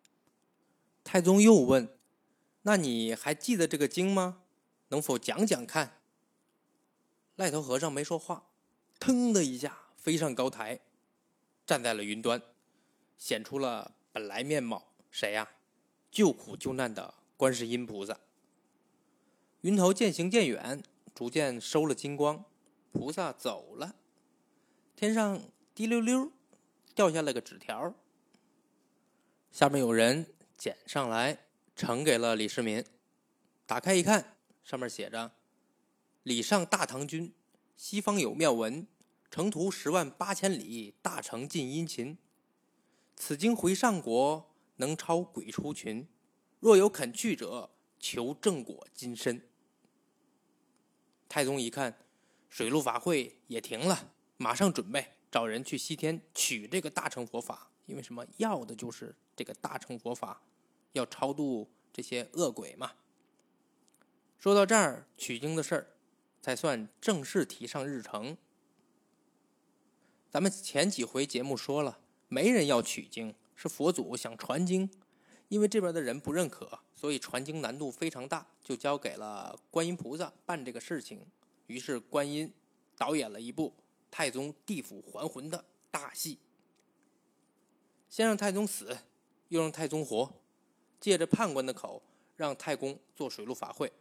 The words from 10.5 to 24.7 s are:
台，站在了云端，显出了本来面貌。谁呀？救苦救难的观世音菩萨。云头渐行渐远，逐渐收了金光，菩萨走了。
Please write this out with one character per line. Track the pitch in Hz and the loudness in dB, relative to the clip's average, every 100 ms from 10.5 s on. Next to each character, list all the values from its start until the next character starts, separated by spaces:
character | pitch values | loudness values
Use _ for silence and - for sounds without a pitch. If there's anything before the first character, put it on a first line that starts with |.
台， | - 110 123 - _ _ _ _ _ _ _ | -2 -8 -10 -14 _ _ _ _ _ _ _
站 | - 147 | 0 0
在 | 117 | 2
了 | 107 | -2
云 | 104 107 | -2 -2
端， | 117 120 - _ _ _ _ _ _ _ | 0 0 -4 _ _ _ _ _ _ _
显 | - 113 | -4 -4
出 | 113 135 | -4 -4
了 | 131 110 98 - _ | -4 -4 -10 -18 _
本 | 113 104 | -10 -8
来 | 101 | -6
面 | 139 151 | -2 -2
貌。 | 117 101 - _ _ | -2 -6 -10 _ _
谁 | - 104 | -6 -2
呀？ | 107 107 - _ _ _ _ _ | -2 -6 -12 _ _ _ _ _
救 | - 190 | 4 4
苦 | - - - | 4 -8 -8
救 | 135 | -4
难 | 131 123 | -2 -2
的 | 101 92 - _ - | -4 -10 -14 _ 2
观 | 131 | 2
世 | 120 117 | 2 -2
音 | 123 117 | -2 -4
菩 | 104 | -8
萨。 | 98 107 _ _ _ _ _ _ _ _ _ _ _ _ _ _ | -8 -8 _ _ _ _ _ _ _ _ _ _ _ _ _ _
云 | 175 202 | 2 6
头 | 180 | 6
渐 | 196 220 | 6 2
行 | 160 175 | 2 2
渐 | 226 160 | 4 4
远， | 101 113 139 - _ - | 0 -4 -8 -10 _ -20
逐 | - 120 | -8 -2
渐 | 156 139 120 | 2 2 0
收 | - 156 156 | 0 2 2
了 | |
金 | 127 143 143 | 0 -2 2
光， | 147 156 - _ _ _ _ | 2 0 -8 _ _ _ _
菩 | - - | -6 -4
萨 | - 165 | -2 -4
走 | - 123 92 64 117 | -4 -6 -6 -10 -10
了。 | 170 - _ _ _ _ _ _ _ | -10 -12 _ _ _ _ _ _ _